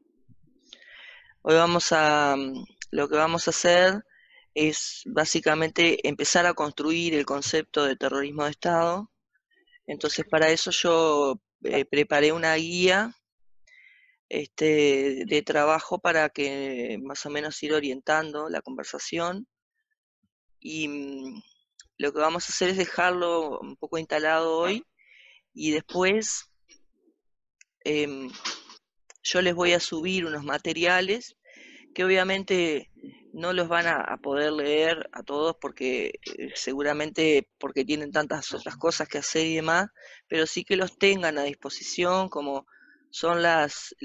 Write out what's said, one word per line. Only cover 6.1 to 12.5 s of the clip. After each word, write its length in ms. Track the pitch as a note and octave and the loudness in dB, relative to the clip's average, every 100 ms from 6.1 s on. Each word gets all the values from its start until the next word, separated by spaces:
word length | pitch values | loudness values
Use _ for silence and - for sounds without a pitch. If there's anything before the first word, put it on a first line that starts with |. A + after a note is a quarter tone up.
| D3 D3+ F3 F3 | -2 2 4 4
a 80 | |
construir 600 | E3 D#3+ - D3+ E3 E3+ | 0 -4 -2 -2 0 0
el 100 | D3+ C#3 | 0 0
concepto 580 | C#3 - D#3+ - D3+ | -4 -2 -2 -2 0
de 120 | C#3 C3 | 0 0
terrorismo 480 | C#3 C3+ C#3+ D3 | -2 -2 -4 -4
de 60 | D3 | -4
Estado. 600 | - F3 E3+ E3+ F#3 A3 _ _ _ _ _ _ _ - | -2 0 2 2 0 -8 _ _ _ _ _ _ _ -14
Entonces, 380 | D3 D3+ - - | -6 -4 -4 0
para 200 | D#3 D#3+ | 4 4
eso 200 | D#3+ F#3 | 4 0
yo, 680 | - F3 E3 D#3+ D3 C#3 A#2+ _ _ | 0 2 4 4 4 2 -2 _ _
eh, 220 | C3 C#3+ | -2 -2
preparé 480 | C#3 C#3+ D3 D3 D3+ | 0 0 2 4 4
una 220 | E3 D#3+ | 2 0